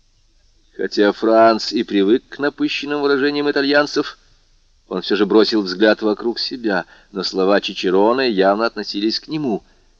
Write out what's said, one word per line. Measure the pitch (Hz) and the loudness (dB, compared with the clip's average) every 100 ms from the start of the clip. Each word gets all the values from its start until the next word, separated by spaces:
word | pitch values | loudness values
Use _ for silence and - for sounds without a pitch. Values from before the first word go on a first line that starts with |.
| _ _ _ _ _ _ _ - | _ _ _ _ _ _ _ -10
Хотя | 95 - 104 | -6 2 2
Франц | 95 110 113 113 110 - | 2 2 6 6 4 -2
и | 110 | -4
привык | 107 101 98 127 - | -2 0 2 2 -2
к | - | -6
напыщенным | 143 - 147 - 143 147 | -6 -4 -4 -4 -6 -2
выражениям | 143 135 143 147 147 | 0 0 0 -2 -2
итальянцев, | 143 139 143 147 147 - - _ _ _ _ _ _ - | 0 2 2 0 -2 -4 -8 _ _ _ _ _ _ -10
он | 95 | -8
всё | - 101 | -2 0
же | 101 | 4
бросил | 104 101 110 | 4 4 0
взгляд | 95 90 107 104 | -2 0 0 2
вокруг | 107 104 117 110 | -2 -2 -4 -6
себя, | - 131 110 92 - - _ | -8 -6 -4 -4 -6 -16 _
но | 98 | -8
слова | 90 95 95 101 | -6 -2 2 2
Чичероне | - 95 98 92 104 127 131 | 0 -6 0 2 2 2 0
явно | 95 95 104 117 | 2 2 2 -2
относились | 107 101 101 110 - | -6 -8 -4 -4 -4
к | - | -8
нему. | 156 143 95 _ _ _ | -6 -4 -6 _ _ _